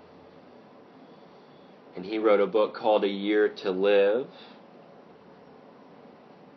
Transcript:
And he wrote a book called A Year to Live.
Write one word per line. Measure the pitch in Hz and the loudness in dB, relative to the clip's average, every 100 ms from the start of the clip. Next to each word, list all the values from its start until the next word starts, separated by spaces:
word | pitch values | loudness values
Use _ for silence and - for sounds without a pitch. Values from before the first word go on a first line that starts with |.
| - - - - - - - - - - 262 - - - - - - - - | -20 -20 -20 -20 -20 -20 -20 -20 -20 -20 -20 -20 -20 -20 -20 -20 -20 -20 -20
And | 92 92 | -18 -10
he | 110 | -2
wrote | 110 101 | 2 2
a | 98 | 2
book | 107 104 | 0 -2
called | - 117 107 | -2 0 2
A | 101 | 0
Year | 101 101 107 104 | -2 -2 0 0
to | - 104 | -2 -6
Live. | 92 101 101 101 113 143 - - - - - - - - - - - - - - - - - - - - - - | -2 2 2 2 0 -6 -14 -20 -20 -20 -20 -20 -20 -20 -20 -20 -20 -20 -20 -20 -20 -20 -20 -20 -20 -20 -20 -20